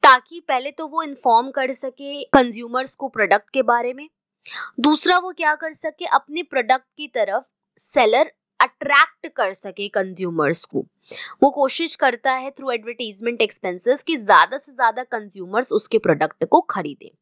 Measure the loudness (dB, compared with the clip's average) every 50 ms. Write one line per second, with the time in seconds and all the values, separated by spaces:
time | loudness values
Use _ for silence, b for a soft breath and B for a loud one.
0 | 10 8 8 8 _ _ -20 -18 -6 -2 -2 -2 -2 -6 -8 -8 -10 -6 -4 -6
1 | -6 -6 -10 -4 2 4 4 4 4 2 -4 -4 -4 -4 -4 -6 -8 -12 -12 _
2 | -12 -12 -10 -10 -8 -2 -2 -2 -2 -2 -6 -10 -12 -8 -6 -6 -6 -6 -8 _
3 | -8 -10 _ -2 2 2 2 0 _ _ -4 -4 0 0 0 0 0 -4 -8 -10
4 | -16 -20 _ _ _ _ _ _ B B B B B B B 0 2 2 2 2
5 | 2 2 2 2 0 -2 -8 -2 0 0 0 -2 -4 -10 -10 -8 -8 -10 -8 _
6 | -4 0 0 0 0 _ -10 -10 -8 _ -4 -4 0 2 0 0 _ _ _ -16
7 | -16 -8 _ -2 -2 0 -2 -4 -6 _ _ _ _ _ _ -16 -14 -2 2 4
8 | 4 4 6 4 2 2 _ _ _ _ _ _ 0 0 _ _ -4 2 4 4
9 | 4 4 _ _ -16 -12 _ -2 -2 -2 -2 -6 -12 -12 -10 -8 -10 -4 -2 -2
10 | -2 -2 -4 -6 -6 -4 0 0 2 2 2 0 -4 -4 -4 -8 -8 _ _ _
11 | B B B B B B B B 2 2 4 2 0 0 0 -2 -2 -4 -2 2
12 | 2 0 0 2 _ -2 -2 -2 -4 -8 -12 -8 -6 -4 -4 -4 -6 -10 -8 -8
13 | -8 -8 -8 -6 -6 -6 0 0 -2 -2 -2 -6 -6 -6 -6 -4 0 0 0 0
14 | 0 -4 -6 -4 2 6 6 6 6 6 0 -12 -12 -14 -4 0 0 0 0 -2
15 | -8 _ -8 -8 -8 -10 _ -14 -12 -4 -2 -2 -2 0 -2 -2 -2 0 -2 0
16 | 2 2 0 2 0 -4 -2 _ -2 4 4 2 4 2 -6 -6 -6 -8 -12 _
17 | -20 -20 _ _